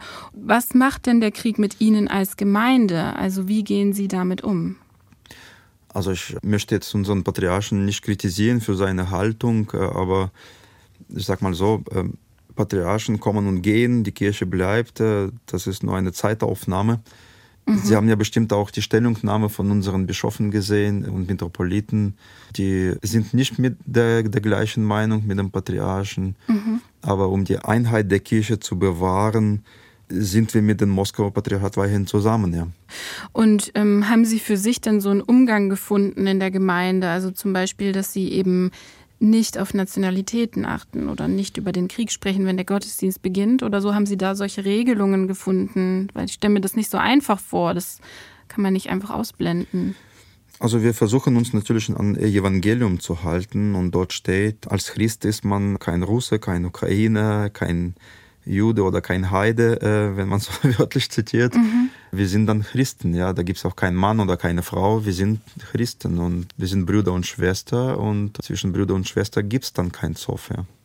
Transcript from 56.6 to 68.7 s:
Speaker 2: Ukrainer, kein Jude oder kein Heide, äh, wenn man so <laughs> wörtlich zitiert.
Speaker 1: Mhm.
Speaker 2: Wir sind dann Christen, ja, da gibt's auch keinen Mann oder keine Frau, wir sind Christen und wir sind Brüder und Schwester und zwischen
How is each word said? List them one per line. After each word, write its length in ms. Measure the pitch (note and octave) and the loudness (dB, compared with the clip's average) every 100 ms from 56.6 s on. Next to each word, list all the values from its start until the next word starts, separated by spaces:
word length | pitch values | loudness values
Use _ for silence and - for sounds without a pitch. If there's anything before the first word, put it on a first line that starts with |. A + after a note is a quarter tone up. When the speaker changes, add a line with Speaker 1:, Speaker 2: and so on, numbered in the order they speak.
Speaker 2:
Ukrainer, 840 | F2 - - G2 A2 G#2+ G#2+ G#2 G#2 | -2 -4 -2 2 2 2 2 0 -2
kein 460 | - F2+ F2 F2 - - - - _ | -2 -2 -2 -2 -8 -18 -20 -20 _
Jude 380 | - G2 A2 A2 | -4 0 2 2
oder 180 | F#2+ G2 | 2 0
kein 300 | - F#2+ F#2 | 0 -2 0
Heide, 500 | G2 G#2+ A2+ A#2 A#2 | 2 2 4 2 2
äh, 340 | G#2 G#2+ G#2 G2 | 2 2 0 -2
wenn 120 | G2 | -2
man 120 | G2+ | -2
so 100 | - - | -4 -2
<laughs> 160 | C3+ A2 | 0 2
wörtlich 320 | - C3+ - | 2 0 -4
zitiert. 440 | - A2 A#2 A#2+ | -4 -2 2 2
Speaker 1:
Mhm. 360 | A#3+ A3+ A#3+ B3+ - - | 4 4 2 0 -4 -8
Speaker 2:
Wir 180 | F#2+ G2 | -2 0
sind 180 | G#2 G#2+ | 2 2
dann 160 | G#2+ | 2
Christen, 520 | G#2 A#2+ C3+ - F2 | 0 -2 -2 -2 -2
ja, 180 | F2 F2+ | 0 0
da 100 | F2+ | 0
gibt's 220 | F2+ F#2 | -2 -2
auch 120 | F2 - | -4 -2
keinen 200 | F#2+ F2+ | 0 2
Mann 240 | G2 A2 | 2 2
oder 160 | F#2+ F2 | 2 0
keine 260 | F2 E2+ | 0 -2
Frau, 420 | - F2+ G2 A2 | -2 0 2 2
wir 80 | G#2+ | 0
sind 280 | F2+ G2 A2 - - - | 0 0 0 -6 -20 -8
Christen 480 | G#2+ B2 - - F2 | -4 -4 -4 -4 -2
und 300 | F2 F2 F2 - | -2 -4 -6 -6
wir 100 | F#2 | -4
sind 200 | F#2+ F2 | -2 0
Brüder 260 | G#2 F#2 | 2 2
und 140 | F2+ F2 | -2 -4
Schwester 720 | - F#2 F#2+ - B2 C3 - | -2 -2 -2 -2 -2 -2 -2
und 440 | G#2+ G#2 G2+ - | -2 -2 -4 -6
zwischen 300 | - - F#2+ | -8 -4 -2